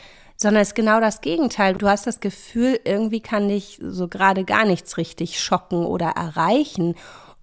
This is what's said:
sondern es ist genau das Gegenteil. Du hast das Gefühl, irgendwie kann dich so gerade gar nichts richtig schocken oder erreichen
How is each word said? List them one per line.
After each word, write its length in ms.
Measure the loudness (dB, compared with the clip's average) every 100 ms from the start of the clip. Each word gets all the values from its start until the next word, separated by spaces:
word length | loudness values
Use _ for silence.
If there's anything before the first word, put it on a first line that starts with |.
| -20 -20 -20 -2
sondern 240 | 2 4
es 80 | 2
ist 60 | 0
genau 260 | 2 2
das 200 | 2 -2
Gegenteil. 540 | -4 -2 -2 2 0 2
Du 140 | 0
hast 180 | 0 0
das 120 | -4
Gefühl, 600 | -6 -8 -8 0 0 0 0
irgendwie 360 | 0 0 -4
kann 280 | -4 -2 0
dich 300 | -2 -4 -14
so 260 | -10 -6 -6
gerade 380 | 0 2 2 0
gar 200 | 2 4
nichts 320 | 2 -2 -6
richtig 440 | -8 -6 -8 -6
schocken 440 | -2 -2 -2 -2 0
oder 260 | 2 0
erreichen 840 | 0 -4 0 2 2 2 0 -2 -2 -10 -20 -20 -6